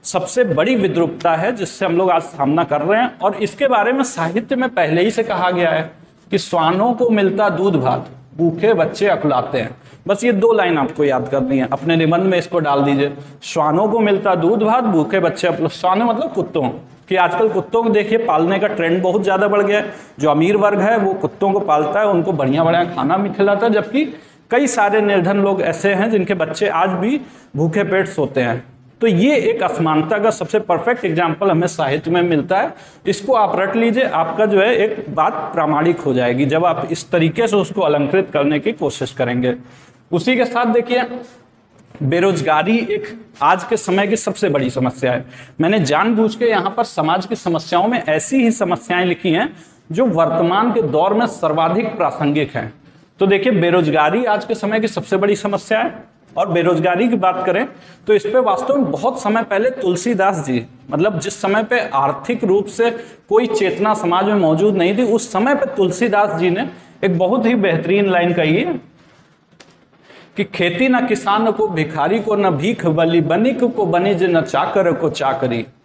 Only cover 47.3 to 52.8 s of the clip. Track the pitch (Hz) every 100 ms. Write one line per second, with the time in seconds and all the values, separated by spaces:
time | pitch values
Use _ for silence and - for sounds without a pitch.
47.3 | 226 180 160 - 175 208 240 190 156 -
48.3 | 269 233 226 185 208 - 180 180 170 185
49.3 | 160 269 - - _ _ 165 254 160 165
50.3 | 160 170 190 233 226 147 151 185 208 240
51.3 | - 160 156 165 185 220 - 156 - 147
52.3 | 147 143 123 110 -